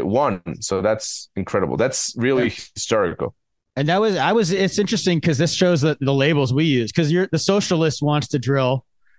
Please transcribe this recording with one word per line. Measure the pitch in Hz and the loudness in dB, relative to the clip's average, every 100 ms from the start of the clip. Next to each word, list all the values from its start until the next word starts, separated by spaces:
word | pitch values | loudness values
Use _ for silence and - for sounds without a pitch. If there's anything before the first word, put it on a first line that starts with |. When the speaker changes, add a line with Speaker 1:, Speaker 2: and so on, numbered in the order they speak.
| 76 | 0
Speaker 1:
won. | 120 143 92 - - | 0 0 -2 -8 -10
So | - 95 | -4 -2
that's | 101 110 - - - - | 0 -2 -6 -12 -10 -10
incredible. | 95 104 87 65 | -4 -2 -2 0
That's | 127 - - 123 | -2 -2 -6 -2
really | 120 131 120 | 0 0 -2
Speaker 2:
Yeah. | - - - | -4 -14 -12
Speaker 1:
historical. | - 110 92 - - - _ _ _ - | -2 0 0 -4 -8 -8 _ _ _ -4
Speaker 2:
And | 151 | 0
that | 185 | 0
was, | 220 180 | 0 0
I | 143 | 2
was, | 226 170 | 2 0
it's | 190 190 - | 0 0 0
interesting | 202 220 185 170 | -2 0 0 0
'cause | 170 139 | 0 0
this | 170 | 0
shows | - 180 170 | 2 2 4
that | 151 147 | 2 0
the | 135 | 0
labels | 139 139 139 127 | 2 4 2 2
we | 131 165 | 2 2
use, | 131 110 | 2 0
'cause | - 151 | 0 2
you're, | 175 190 | 2 0
the | 160 | 0
socialist | - 202 - 165 160 - | 0 0 2 0 0 0
wants | 147 147 - | 0 0 0
to | 143 | -2
drill | 117 139 127 131 - _ _ | 0 0 0 -2 -6 _ _